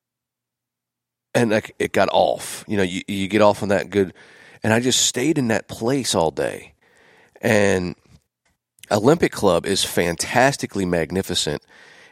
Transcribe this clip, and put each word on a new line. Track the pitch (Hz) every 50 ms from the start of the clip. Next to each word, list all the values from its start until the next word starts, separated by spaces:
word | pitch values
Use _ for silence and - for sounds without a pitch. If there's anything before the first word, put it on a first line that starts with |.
| _ _ _ _ _ _ _ _ _ _ _ _ _ _ _ _ _ _ _ _ _ _ _ _ _ _ -
And, | 127 120 110
like, | 107 107 - - - -
it | - - -
got | 107 95 - -
off. | 95 90 71 - - - - - - - -
You | 107
know, | 98 95
you, | 87 90 95 - -
you | 101 98 98 92
get | 101 104
off | 104 104 101 - 110
on | 98
that | 101 87 - 87
good. | 95 101 98 85 - - - - - - - - - - -
And | 107 110
I | 117
just | 123 131 113 - -
stayed | - - 123 135 151 170 151
in | 127 110
that | 107 - - -
place | - - 113 120 139 139 110 - -
all | 95 82 78
day. | 67 76 69 57 50 50 - - _ _ _ _ _ _ _ _ _ _ _ _ _ _
And | - 117 110 104 101 98 95 92 90 87 - - _ _ - _ _ _ _ _ _ _ _ _ _ _ _ _ - -
Olympic | 101 104 104 131 165 170 190 - -
Club | - 107 95 85 85 -
is | - 98 87 -
fantastically | - - 107 87 85 85 - - - - 123 127 139 139 - - - - 101 95
magnificent | 90 87 85 80 71 87 95 95 - 90 - - 78 73 - - _ - - - - - - - -